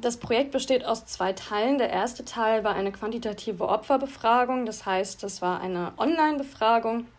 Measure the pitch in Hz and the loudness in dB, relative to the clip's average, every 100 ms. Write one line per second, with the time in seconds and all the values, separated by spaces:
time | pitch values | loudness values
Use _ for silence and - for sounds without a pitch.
0 | 240 240 - 233 277 269 254 254 240 226 | -4 -4 0 0 2 0 2 0 2 -4
1 | - - 185 190 - 208 233 277 226 185 | -4 -4 -2 -2 -4 0 2 2 2 0
2 | 226 - 240 240 220 220 208 190 196 196 | -2 -4 -8 -2 2 2 2 0 -2 -4
3 | 214 233 226 208 - 185 - 214 - 269 | -6 -4 -4 -6 -6 -2 0 0 2 0
4 | 277 - 226 247 247 254 233 - - 190 | 0 -2 4 4 4 0 -2 -4 -2 0
5 | 196 - 196 - 180 180 185 180 170 - | 0 -4 -8 -4 -2 -2 -2 -4 -4 0
6 | 269 330 311 294 277 - 220 233 226 233 | 2 4 2 2 -4 0 4 4 2 -2
7 | 233 | -4